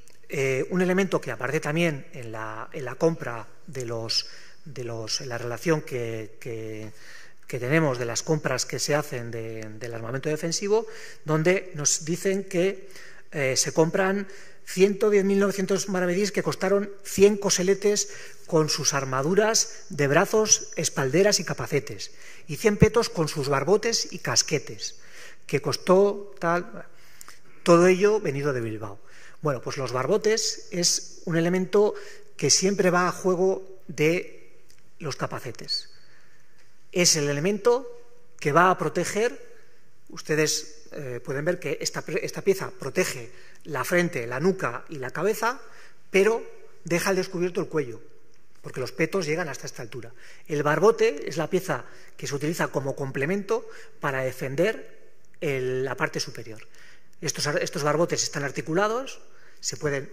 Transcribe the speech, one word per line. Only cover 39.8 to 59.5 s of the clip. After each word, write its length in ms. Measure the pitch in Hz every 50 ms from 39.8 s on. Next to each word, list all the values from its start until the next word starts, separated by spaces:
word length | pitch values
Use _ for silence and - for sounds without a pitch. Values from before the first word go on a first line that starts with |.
| - - - - - -
ustedes, 800 | - - - - 156 151 156 147 - - - - - - - -
eh, 300 | - - 143 127 123 120 -
pueden 200 | - 131 143 151
ver 160 | 175 180 175
que 180 | - 139 160 -
esta, 220 | - - - 147 - - 156 -
esta 220 | - 139 - 131
pieza 300 | - 196 185 - 139 117
protege 580 | - - - 135 - 180 175 - - 127 117 - - - - - - -
la 220 | - 165 147 127 123
frente, 420 | - 180 175 175 170 - 131 117
la 140 | 120 123 131
nuca 440 | 156 196 190 190 156 120 117 127 - -
y 80 | 160
la 140 | 135 127 127
cabeza, 500 | - 143 175 208 214 - 226 233 262 269 - - - - - - - - - -
pero 320 | - 190 202 220 226 226 - - - - - - - -
deja 280 | - 160 170 170 - 202
al 60 | 190
descubierto 440 | 185 180 - - 170 175 180 175 208
el 80 | 156 -
cuello, 320 | - 156 139 120 110 113 - - - - - - - - - - - -
porque 200 | - - - 131
los 100 | 123 117
petos 340 | - - 160 160 - 196 170
llegan 240 | 147 156 175 175 143
hasta 180 | 135 - -
esta 160 | 123 - -
altura. 300 | 120 - - 123 104 85 - - - - - - - -
El 160 | 156 147 139
barbote 640 | 147 156 151 180 220 226 202 220 226 285 - - -
es 80 | 156
la 120 | 165 151 -
pieza 360 | 190 175 - - 143 120 - - - - - - -
que 100 | - 151
se 80 | 123 143
utiliza 340 | 139 151 156 170 - 160 135
como 280 | - 147 131 135 131
complemento 720 | - 139 135 - 139 135 160 196 202 196 196 220 254 254 - - - - - - -
para 220 | - 147 135 131
defender 760 | 131 131 120 - 156 131 135 156 175 214 220 - - - - - - - - - - - - -
el, 440 | 180 147 135 131 127 127 127 127 135
la 120 | 131 120
parte 220 | - 156 147 - 165
superior. 480 | - 151 110 120 113 113 107 104 - - - - - - - - - - - -
Estos 280 | 170 143 - 170 - 147
ar-, 120 | 143 -
estos 220 | - - - 165
barbotes 400 | 143 151 151 156 170 165 156 -
están 220 | - - - 151 143
articulados, 760 | 135 - 147 127 156 160 185 208 214 226 247 269 254 - - - - - - - -